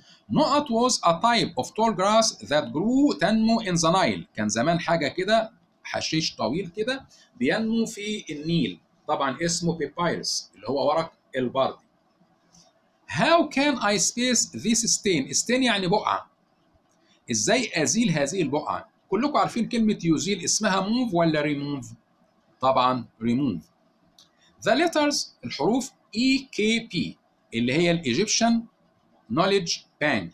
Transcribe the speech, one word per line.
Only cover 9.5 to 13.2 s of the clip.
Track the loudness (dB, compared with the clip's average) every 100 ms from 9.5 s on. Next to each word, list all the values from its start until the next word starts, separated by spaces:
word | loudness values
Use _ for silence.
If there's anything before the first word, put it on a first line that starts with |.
| -2 -2 -2
papyrus | -6 -4 -4 -2 -4 -8 -8
اللي | -12 -4
هو | -2 0
ورق | 0 -2 -10 _ -4
البرد. | -2 0 -2 -2 _ _ _ _ _ _ _ -20 _ _ _ _ -8
How | 0